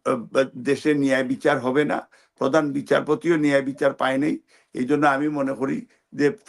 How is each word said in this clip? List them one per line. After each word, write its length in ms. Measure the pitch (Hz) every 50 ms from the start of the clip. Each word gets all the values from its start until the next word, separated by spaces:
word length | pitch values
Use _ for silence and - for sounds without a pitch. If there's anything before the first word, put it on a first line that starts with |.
| _
আ, 380 | 123 131 120 110 107 - 127 135 131 -
দেশে 380 | 127 120 135 139 135 - 156 151
ন্যায় 300 | 147 139 135 131 131 131
বিচার 360 | 123 135 - - 151 147 135
হবে 240 | 117 127 127 143 151
না, 240 | 143 - - - - _ _ _ _ _ _
প্রধান 340 | 127 131 135 160 151 147 135
বিচারপতিও 640 | 143 - - 139 127 139 139 151 147 147 165 170
ন্যায় 260 | 160 151 147 143 139 135
বিচার 320 | 135 131 - 151 139 135
পায় 240 | - - 131 131 135
নাই। 200 | 143 156 - 320 - _ _ _ _ _ -
এই 100 | - 127
জন্য 220 | 123 147 147 147
আমি 220 | 147 139 135 147 151
মনে 260 | 151 143 139 131 135
করি 320 | - 131 135 - - - - _ _ _ _ -
যে 200 | - 143 143 139 - _